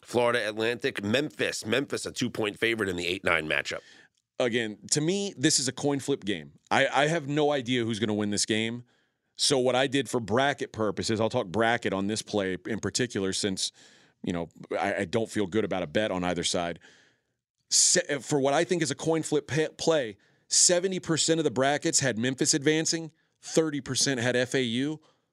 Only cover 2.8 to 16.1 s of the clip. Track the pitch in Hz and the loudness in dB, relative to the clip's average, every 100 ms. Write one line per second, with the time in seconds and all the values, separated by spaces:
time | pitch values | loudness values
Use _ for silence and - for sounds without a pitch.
2.8 | 98 87 87 95 92 82 78 71 - - | -2 -2 -2 -2 0 0 0 -2 -4 -10
3.8 | - - _ _ _ - 123 120 110 101 | -12 -20 _ _ _ -4 -2 0 -4 -8
4.8 | 107 151 156 196 202 135 151 147 131 - | -4 -2 0 0 -2 0 2 2 -2 -2
5.8 | 143 139 131 139 98 87 73 - - 110 | -2 -2 -2 -4 -2 -6 -8 -20 0 2
6.8 | 135 127 151 170 139 147 147 147 120 127 | 2 2 2 0 -2 0 0 0 0 0
7.8 | 113 107 110 104 104 101 - 110 113 120 | 0 0 0 0 0 -2 0 0 -2 -6
8.8 | 120 _ _ _ _ - - 135 127 123 | -14 _ _ _ _ -4 2 2 4 2
9.8 | 139 139 117 127 101 117 139 135 131 - | 2 0 0 -4 0 2 2 0 -6 -2
10.8 | 104 90 92 107 110 127 98 95 113 120 | -2 -2 -2 0 0 0 -2 0 2 2
11.8 | 104 95 98 110 - 104 95 92 - 104 | 0 -2 -2 -4 -2 -2 -2 -4 -6 -4
12.8 | 98 - 123 107 95 92 104 95 - _ | -4 -2 -2 -2 -2 0 -2 -2 -4 _
13.8 | - - _ _ - 87 82 - - 98 | -20 -20 _ _ -4 -4 -6 -10 -6 -2
14.8 | 98 92 92 113 107 107 95 107 98 92 | 0 0 -2 -2 -2 -2 0 0 0 -2
15.8 | 80 104 107 | -2 0 0